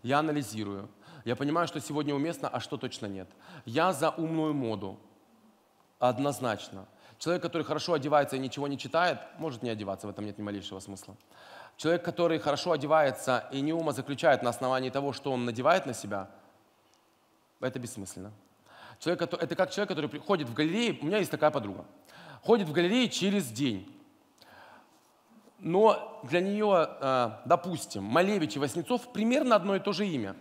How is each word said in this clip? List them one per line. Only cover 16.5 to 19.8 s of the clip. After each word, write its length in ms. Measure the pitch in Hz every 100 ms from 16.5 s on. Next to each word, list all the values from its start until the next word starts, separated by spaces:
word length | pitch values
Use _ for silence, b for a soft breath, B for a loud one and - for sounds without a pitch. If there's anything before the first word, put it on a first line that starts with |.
| _ _ _ _ _ _ _ _ _ _ _
это 200 | 127 127
бессмысленно. 520 | 120 - 95 - 98 107 _ _ B B B B
Человек, 200 | 170 175
кото-, 180 | 170 170
это 180 | 147
как 160 | - 139
человек, 180 | -